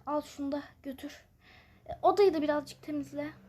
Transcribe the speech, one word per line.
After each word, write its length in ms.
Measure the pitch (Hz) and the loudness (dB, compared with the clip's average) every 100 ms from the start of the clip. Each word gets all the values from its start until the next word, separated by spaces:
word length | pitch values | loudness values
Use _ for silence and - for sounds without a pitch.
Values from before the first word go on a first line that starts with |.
| - | -4
al 160 | 294 | -4
şunu 300 | 294 - 277 | -4 -8 -4
da 120 | 285 - - | -4 -6 -14
götür. 420 | 277 262 294 - _ _ - - - - - | -12 -10 -12 -14 _ _ -20 -20 -20 -20 -14
E, 40 | - | 2
odayı 320 | 339 392 392 | 4 8 6
da 80 | 311 | 6
birazcık 400 | 294 294 294 - | 0 0 -2 -14
temizle. 480 | - 302 277 285 214 - | -8 -6 -6 -8 -8 -10